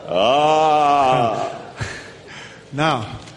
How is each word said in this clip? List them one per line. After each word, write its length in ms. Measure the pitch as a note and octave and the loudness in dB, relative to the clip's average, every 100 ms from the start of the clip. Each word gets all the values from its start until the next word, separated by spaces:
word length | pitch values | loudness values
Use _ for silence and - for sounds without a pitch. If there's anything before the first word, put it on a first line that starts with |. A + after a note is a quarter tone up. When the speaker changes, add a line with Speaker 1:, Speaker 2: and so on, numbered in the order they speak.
| - | -4
Speaker 1:
Ah! 1400 | F2 A2 C#3+ D3+ D#3 D#3 D3+ D3 C#3+ C3 B2+ A2+ G#2 G2+ - - - - - - - | 0 2 4 4 4 4 4 4 4 4 2 0 -2 -6 -8 -14 -10 -10 -10 -16 -20
Speaker 2:
<laughs> 540 | - - - - - | -20 -18 -18 -20 -10
Now, 320 | C3+ D#3 C3 G2+ G#2+ - | -2 0 0 -6 -12 -16